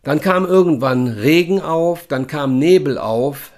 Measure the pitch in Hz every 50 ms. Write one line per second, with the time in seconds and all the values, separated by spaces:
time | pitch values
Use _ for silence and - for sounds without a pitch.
0 | _ 139 147 151 143 196 185 185 185 180 185 190 180 175 156 117 135 135 127 127
1 | 127 123 113 104 104 139 160 175 180 165 196 190 156 156 165 165 165 175 170 170
2 | - _ 143 131 131 127 151 151 143 135 127 127 143 170 185 185 - 147 123 -
3 | - 110 113 117 127 143 139 139 - - _